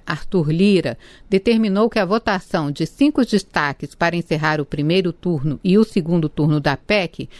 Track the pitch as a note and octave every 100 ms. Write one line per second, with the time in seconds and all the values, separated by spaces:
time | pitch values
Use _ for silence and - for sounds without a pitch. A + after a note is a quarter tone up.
0 | - D#3 - F#3+ D3+ E3 G3+ F3+ D3 A2+
1 | - - - F#3+ A#3 A3+ G#3+ G3 A3+ A3+
2 | F3+ A3+ - F#3 - F3+ D3 C#3 D#3 -
3 | C#4+ D4 A#3 G3+ - E3+ D3 - D3+ -
4 | E3+ E3+ - D3 D#3 D3+ C#3 D3+ D3 F#3
5 | F3+ - F3+ D#3 D3+ C3+ F#3 G3+ A3 G3
6 | D#3+ E3+ D#3 - D3+ D3+ D3 C3+ - G#3
7 | E3+ - -